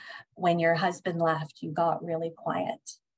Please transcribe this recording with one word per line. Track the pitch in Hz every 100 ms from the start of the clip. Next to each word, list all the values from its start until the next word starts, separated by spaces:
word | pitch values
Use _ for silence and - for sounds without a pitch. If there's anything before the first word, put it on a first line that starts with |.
| - - - -
when | 175 170
your | 165 165
husband | 180 175 185 165
left, | 165 156 151 -
you | 165
got | 151 170 -
really | 175 165 165
quiet. | 165 165 175 - - - - _